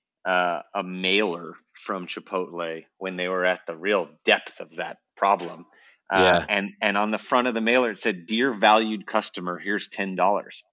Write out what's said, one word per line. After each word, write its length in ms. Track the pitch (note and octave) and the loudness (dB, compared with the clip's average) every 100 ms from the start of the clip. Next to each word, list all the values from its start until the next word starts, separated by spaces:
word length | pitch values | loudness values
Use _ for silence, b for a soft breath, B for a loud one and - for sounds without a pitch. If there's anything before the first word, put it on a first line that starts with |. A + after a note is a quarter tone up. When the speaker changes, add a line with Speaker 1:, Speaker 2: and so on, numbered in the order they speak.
| _ _ | _ _
Speaker 1:
uh, 380 | F#2 F2+ F2+ E2+ - | 0 2 2 -2 -6
a 80 | G2+ | -8
mailer 720 | F#2 F#2 F#2 G2+ G#2 E2+ D#2+ - _ | -6 -4 0 2 2 -2 -8 -16 _
from 340 | - - F#2+ F2 | -14 -8 -8 -8
Chipotle 800 | - - F#2+ F2+ E2+ E2+ E2 - - | -12 -6 -6 -4 -6 -8 -8 -12 -10
when 180 | F#2+ F#2 | -8 -4
they 100 | F2+ | -2
were 160 | F#2 | 0
at 220 | F2+ F2+ - | 0 0 -4
the 80 | D#2+ | -6
real 320 | F#2+ G2+ D#2+ - | 0 0 0 -4
depth 380 | - G2 - - | 2 2 0 -16
of 160 | E2+ E2 | -14 -10
that 220 | E2 E2+ _ - | -10 -12 _ 0
problem. 480 | G2 G2+ F2 F2 - b b b b | 2 2 0 -12 -18 b b b b
Uh, 100 | F#2+ F2+ F2 | 2 4 4
Speaker 2:
Yeah. 60 | E2 | 2
Speaker 1:
and, 220 | G2+ G2 - | -2 -2 -2
and 160 | G#2+ G2+ | 0 2
on 140 | G#2+ | 0
the 60 | G#2+ | -2
front 300 | - B2+ B2 | 0 0 2
of 40 | |
the 60 | A2+ | 0
mailer, 320 | A2 B2+ A#2+ | 2 4 2
it 80 | G2 | 0
said, 280 | A#2 F#2 E2 | -2 -2 -2
"Dear 260 | A2 C3+ | 0 0
valued 520 | G#2+ G#2+ A2 A2 A2 - | 4 6 6 4 -4 -4
customer, 520 | G#2+ - - F2+ E2+ | -2 -2 -6 -6 -6
here's 300 | F#2 G2+ - | -4 -4 -4
ten 260 | - G2 F#2 | -6 -4 0
dollars." 480 | F#2 G2 - - - | 2 0 -4 -14 -20